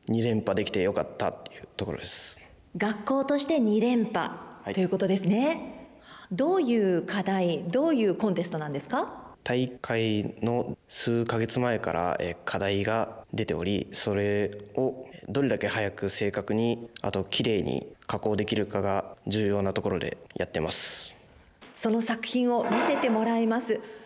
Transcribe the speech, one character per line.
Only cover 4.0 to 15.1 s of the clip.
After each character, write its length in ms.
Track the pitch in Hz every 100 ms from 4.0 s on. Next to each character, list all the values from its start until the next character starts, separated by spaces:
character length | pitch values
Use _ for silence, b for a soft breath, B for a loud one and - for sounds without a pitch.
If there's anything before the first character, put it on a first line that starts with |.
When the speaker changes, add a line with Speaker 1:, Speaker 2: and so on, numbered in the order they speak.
| 214
Speaker 2:
覇 240 | 180 156 - - -
Speaker 1:
は 80 | -
い。 20 |
Speaker 2:
と 80 | 190
い 40 |
う 40 | 180
こ 80 | 190
と 120 | 196
で 80 | 190
す 80 |
ね。 680 | 185 208 269 330 - - - - B B B
ど 240 | 180 294
う 80 | 381
い 340 | 262 233 196 175
う 60 |
課 200 | - 202
題、 420 | 190 190 180 160
ど 240 | 170 240 320
う 60 |
い 80 | 277
う 100 | 208
コ 160 | 170 214
ン 40 |
テ 100 | 175
ス 60 | 175
ト 80 | 160
な 100 | 151
ん 40 |
で 80 | 143
す 80 | -
か？ 320 | 269 381 - - -
Speaker 1:
大 260 | - 123 127
会 680 | - - 113 110 107 110 -
の 380 | 110 120 - - -
数 380 | - - 117 117
ヶ 120 | 113
月 200 | 113 131
前 200 | 123 110
か 140 | -
ら、 240 | 82 87 -
え 140 | 87
ー、 40 | 85 -
課 120 | 92
題 240 | 98 101
が 420 | 101 113 104 - -
出 100 | -
て 80 | 107
お 100 | 80
り、 260 | 90 101 -
そ 220 | - -
れ 360 | 101 101 104 101 - -
を 320 | - 131 - -